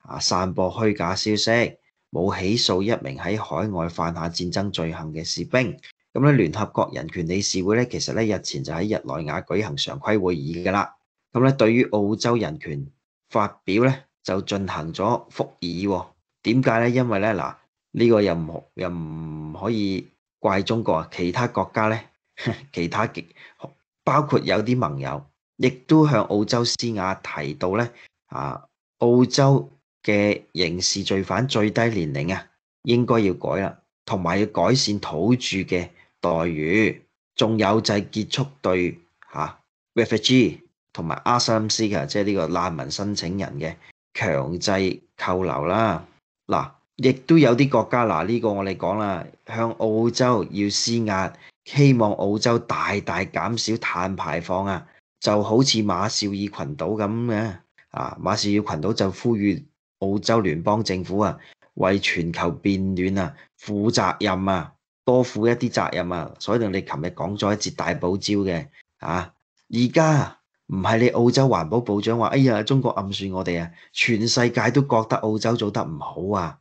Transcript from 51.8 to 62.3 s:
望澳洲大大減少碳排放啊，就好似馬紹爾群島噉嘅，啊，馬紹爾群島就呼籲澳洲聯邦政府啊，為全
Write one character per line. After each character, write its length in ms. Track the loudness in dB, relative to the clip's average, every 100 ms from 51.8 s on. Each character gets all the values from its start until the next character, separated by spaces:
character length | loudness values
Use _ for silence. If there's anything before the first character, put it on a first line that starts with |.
| 6
望 180 | 6 4
澳 220 | 2 0 2
洲 200 | 2 2
大 360 | 0 -4 -2 -4
大 200 | -4 -4
減 360 | -4 -4 -4 -4
少 200 | -2 -2
碳 400 | -4 -4 -4 -4
排 240 | -4 -6
放 260 | -2 -2 -2
啊， 180 | -4 -8 _ _ _
就 200 | 0 0
好 200 | 2 4
似 160 | 4 2
馬 300 | 0 0 -2
紹 180 | -2 -4
爾 360 | -4 -6 -6 -10
群 100 | -6
島 200 | -4 -2
噉 240 | -2 -2 -2
嘅， 300 | -2 -2 -6 _ _ _
啊， 260 | -8 -8 -4
馬 160 | -2 -2
紹 240 | 2 0
爾 140 | 0
群 80 | -4
島 100 | -2
就 180 | 0 -2
呼 240 | 0 0 2
籲 260 | 2 0 -6 _ _ _
澳 180 | -2 -2
洲 220 | 2 2
聯 200 | 2 0
邦 200 | 0 0
政 220 | 0 -4
府 140 | -2 0
啊， 200 | 0 -2 -14 _ _
為 240 | 0 2 2
全 320 | 0 -2 -4